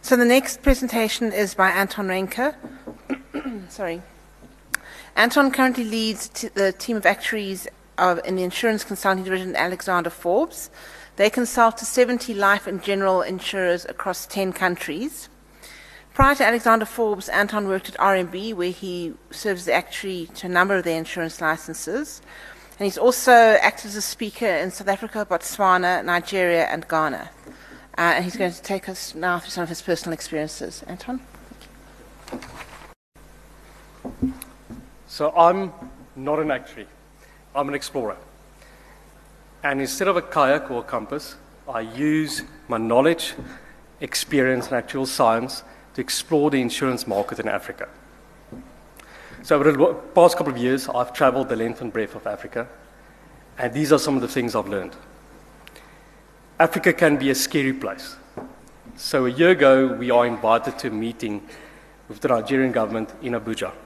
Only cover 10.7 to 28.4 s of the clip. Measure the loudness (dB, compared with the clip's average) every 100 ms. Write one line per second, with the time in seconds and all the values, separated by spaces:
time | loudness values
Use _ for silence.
10.7 | -18 -20 -20 -20 0 2 2 -2 4 4
11.7 | 2 -4 2 2 2 -4 0 2 2 0
12.7 | -6 -2 0 2 2 0 -4 -6 -2 0
13.7 | 0 -4 -8 -6 -6 -6 -4 -4 -2 -2
14.7 | -2 -6 -6 -8 -10 -18 -20 _ -20 -20
15.7 | -20 -20 -20 -12 2 4 6 2 2 4
16.7 | 2 2 -2 -2 -2 -2 -2 0 -2 -2
17.7 | -2 -4 0 2 2 0 -6 -8 -4 -4
18.7 | -4 -8 -6 -8 -10 _ -8 -4 -4 0
19.7 | 0 0 -10 -8 -8 -10 -10 0 2 4
20.7 | 2 0 -4 -4 -6 -6 -2 -2 -2 -6
21.7 | -10 -6 -6 -6 -12 -20 -20 -20 -20 -20
22.7 | -4 -4 2 2 4 8 10 10 8 4
23.7 | 0 -10 -8 -8 -6 -8 -2 0 0 -2
24.7 | -4 -4 -4 -4 -6 -4 -4 -4 0 4
25.7 | 4 2 0 0 -2 -2 0 2 2 0
26.7 | -4 -2 -2 0 -4 -12 -18 -20 -20 -20
27.7 | -20 -14 0 2 2 0 -4